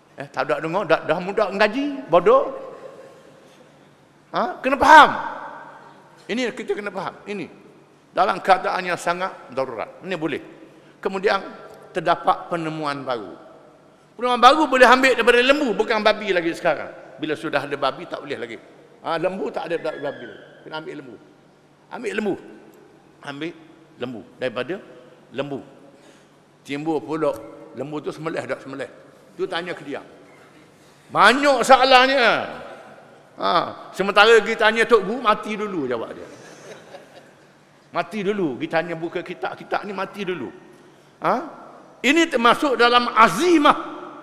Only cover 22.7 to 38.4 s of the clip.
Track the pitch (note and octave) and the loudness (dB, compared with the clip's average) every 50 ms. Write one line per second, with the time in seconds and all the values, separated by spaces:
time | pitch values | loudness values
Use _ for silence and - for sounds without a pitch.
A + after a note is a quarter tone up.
22.7 | - - - - _ - _ _ _ _ - C#3+ C#3+ C#3+ D3+ E3+ E3+ - - - | -20 -20 -20 -20 _ -20 _ _ _ _ -16 -14 -12 -10 -10 -12 -12 -14 -20 -20
23.7 | - - - _ _ - A#2+ B2 B2 G#2+ F#2 - - - B2 B2+ A2 B2 B2 C3 | -20 -20 -20 _ _ -12 -10 -10 -10 -12 -16 -18 -12 -8 -6 -6 -4 -6 -6 -6
24.7 | F3+ G#3 - - - - - - - - _ _ - A#2 C#3 C#3+ C#3 A#2+ - - | -8 -12 -12 -18 -20 -20 -20 -20 -20 -20 _ _ -8 -8 -8 -6 -8 -12 -12 -14
25.7 | - - - - _ - - - - _ _ _ _ _ _ _ _ _ _ - | -20 -20 -20 -20 _ -20 -20 -20 -20 _ _ _ _ _ _ _ _ _ _ -10
26.7 | C#3 C#3+ D3+ D#3+ D#3+ D3 - - D3+ C#3+ D3+ C#3+ C3+ - - - - - - - | -8 -6 -4 -2 -2 -2 -4 -4 -4 -2 -2 -2 -2 -4 -8 -16 -18 -20 -20 -18
27.7 | - A#2 B2+ D3 D3+ D3+ C#3+ F#3 D#3+ D3 D#3 D#3+ E3 - B2 A#2+ C3 - - C3+ | -12 -12 -10 -8 -8 -10 -8 -10 -10 -8 -8 -8 -8 -8 -6 -8 -8 -10 -10 -14
28.7 | C3+ C#3 B2+ - - - - - - - - _ - - F3+ F3+ F#3 E3+ F3 F3+ | -12 -12 -12 -12 -14 -20 -20 -20 -20 -20 -20 _ -12 -10 -8 -6 -6 -8 -8 -8
29.7 | D#3+ - D3+ C#3+ C3+ G#2+ F2+ - - - - - - - - - _ - - _ | -10 -12 -12 -12 -12 -12 -12 -16 -20 -20 -20 -20 -20 -20 -20 -20 _ -20 -20 _
30.7 | _ _ _ _ _ _ _ - A#2 D3+ F3+ G#3 A#3+ C#4 C#4+ D4 C#4 A#3+ A3 A3+ | _ _ _ _ _ _ _ -4 2 6 6 6 6 6 4 2 4 4 6 6
31.7 | C4 B3+ B3+ C4 C4 B3+ B3+ C4 C4+ C#4 A#3+ G#3+ F3 C3+ G#2+ F#2+ D#2+ - - - | 6 6 8 8 8 8 6 6 4 2 2 2 2 2 -2 -6 -10 -12 -14 -16
32.7 | - - - - - - - - - - - _ - - G3 G3 G3 E3+ D3 - | -18 -20 -20 -20 -20 -20 -20 -20 -20 -20 -20 _ -10 -6 -2 0 0 0 0 -2
33.7 | G#2+ - - - - - F#3 G3 G3 G#3 G3+ A3 A#3 A3+ - A3 A3+ A3 A3 G#3+ | -8 -14 -18 -12 -6 -4 -4 0 4 6 6 8 8 6 4 2 -2 2 2 2
34.7 | A3 A#3 A3 G#3 A#3+ A3 F#3 F3+ A3+ C4 B3+ G#3+ G#3+ G#3 - G#3+ G#3+ F#3+ G#3 G#3 | 2 2 0 2 2 2 2 0 -6 -2 0 0 0 0 -2 -8 -8 -6 -6 -6
35.7 | F#3+ E3+ C#3 B2 B2 A2+ A2 - - F2 F2 - - - - - - - - - | -6 -6 -4 -4 -4 -6 -6 -10 -12 -16 -16 -18 -20 -20 -20 -20 -20 -20 -20 -20
36.7 | G#3+ - - - - - - - - - - - _ _ _ _ _ _ _ _ | -20 -20 -20 -20 -20 -20 -20 -20 -20 -20 -20 -20 _ _ _ _ _ _ _ _
37.7 | _ _ _ _ - D#3 F3 - - G#3+ G3 F#3 G#3+ G3+ | _ _ _ _ -6 -6 -6 -6 -6 -6 -4 -4 -2 -2